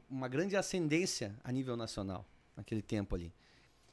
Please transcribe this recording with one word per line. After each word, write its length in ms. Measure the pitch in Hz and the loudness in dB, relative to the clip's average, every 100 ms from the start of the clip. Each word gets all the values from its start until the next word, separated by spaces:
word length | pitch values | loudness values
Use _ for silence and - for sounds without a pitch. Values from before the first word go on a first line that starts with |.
| - | -6
uma 180 | 131 127 | -4 0
grande 280 | 131 196 196 | 2 2 2
ascendência 800 | 185 185 156 160 180 - 104 104 | 2 2 4 4 4 0 -4 -6
a 80 | 127 | -2
nível 240 | 131 127 117 | -2 0 -2
nacional 540 | 113 - 98 90 - - - - | -2 -2 -2 -4 -8 -20 -18 -14
naquele 260 | - 110 | -4 -2
tempo 340 | - 107 98 92 | 0 0 0 -2
ali. 180 | 85 - - - - - - | -4 -12 -20 -20 -20 -20 -20